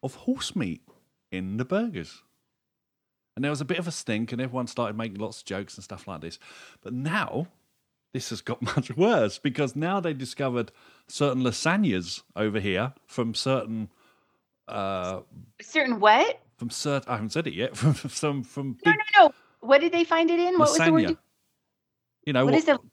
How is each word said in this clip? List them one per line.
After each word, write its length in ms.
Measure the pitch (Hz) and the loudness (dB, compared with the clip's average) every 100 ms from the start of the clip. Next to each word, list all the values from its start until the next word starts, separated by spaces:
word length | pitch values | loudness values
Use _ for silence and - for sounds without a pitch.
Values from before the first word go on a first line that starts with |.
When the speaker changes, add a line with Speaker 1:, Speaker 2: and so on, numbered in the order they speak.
Speaker 1:
of 120 | 135 | -10
horse 420 | - - 262 - 196 | -6 -4 -2 -4 -4
meat 240 | 104 82 _ _ _ _ _ | -4 -6 _ _ _ _ _
in 280 | 92 92 107 | -8 -6 -6
the 60 | 127 | -2
burgers. 560 | 190 233 143 80 - _ _ _ _ _ _ _ _ _ _ _ - | -2 -2 -6 -12 -16 _ _ _ _ _ _ _ _ _ _ _ -6
And 80 | |
there 60 | 139 | -4
was 100 | 147 | -4
a 40 | |
bit 140 | 139 175 | -4 -4
of 80 | 170 | -4
a 60 | |
stink, 400 | - - 107 113 | -8 -4 -4 -2
and 80 | 123 | -4
everyone 260 | 131 127 123 | -6 -6 -6
started 300 | - 113 107 | -4 -4 -4
making 220 | 113 98 | -8 -6
lots 200 | 107 - | -8 -10
of 60 | - | -8
jokes 300 | 95 101 - | -8 -8 -14
and 80 | |
stuff 240 | - 98 - | -16 -16 -12
like 120 | 85 | -12
this. 180 | 82 - - - - - | -12 -14 -20 -20 -20 -18
But 100 | - | -10
now, 540 | 123 147 202 170 117 165 _ _ _ _ _ _ | -6 -4 -2 -4 -6 -8 _ _ _ _ _ _
this 180 | - - | -10 -8
has 100 | 110 | -10
got 200 | - 120 | -8 -6
<laughs> 100 | 120 - | -2 -2
much 200 | - 127 | -4 2
worse, 420 | 196 196 110 - | 4 4 2 0
because 380 | 147 123 139 147 | -4 0 -2 -2
now 240 | 165 196 | -2 0
they 120 | 170 | -2
discovered 600 | 139 127 - 139 123 117 _ _ _ _ | -4 -8 -4 -2 -2 -4 _ _ _ _
certain 360 | - 143 131 | 0 0 2
lasagnas 800 | 127 110 160 190 196 92 87 - _ - | 0 2 2 4 2 2 -2 -10 _ -2
over 220 | 107 104 | -2 0
here 320 | 101 92 123 - _ | 0 0 -2 -6 _
from 280 | - 117 | -4 -4
certain, 560 | 107 139 131 110 113 107 _ _ _ _ _ _ _ - | -2 0 0 -2 -8 -8 _ _ _ _ _ _ _ -12
uh, 540 | 110 98 95 90 92 - - - _ | -6 -4 -4 -4 -8 -12 -20 -20 _
Speaker 2:
Certain 380 | - 311 269 226 | -6 -2 -2 4
what? 400 | 208 220 415 554 _ _ | 6 6 4 0 _ _
Speaker 1:
from 140 | 120 | -10
cert-, 340 | - 151 143 - | -4 -2 -2 -2
I 60 | |
haven't 180 | 117 110 | -4 -2
said 160 | 151 160 | -4 -4
it 80 | |
yet. 220 | 87 123 - | -4 -6 2
<laughs> 0 | |
From, 180 | 127 | 2
from 160 | 147 135 | 2 -2
some, 320 | - 151 143 | -4 -2 -2
from 340 | 120 - 139 123 | -6 -8 -8 -2
Speaker 2:
No, 60 | - | 2
Speaker 1:
big 80 | 427 427 415 | 2 4 8
Speaker 2:
no, 100 | 320 | 8
no. 60 | - _ _ | 6 _ _
What 200 | 226 277 | 4 4
did 120 | 339 | 6
they 100 | 339 | 0
find 260 | 339 330 330 | 2 2 2
it 120 | 339 | 2
in? 180 | 349 359 | 2 4
What 120 | 302 | 4
was 60 | 302 | 4
the 140 | 330 | 6
word 100 | 320 | 6
Speaker 1:
lasagna. 40 | - | 2
Speaker 2:
you 80 | 330 _ _ _ _ _ _ _ _ _ _ - | -4 _ _ _ _ _ _ _ _ _ _ -2
Speaker 1:
You 60 | |
know, 120 | 131 | 2
Speaker 2:
What 100 | 131 | 6
Speaker 1:
what 40 | 277 | 4
Speaker 2:
is 100 | 320 | 4
a 100 | 269 | 0
lasagna? 120 | - | 0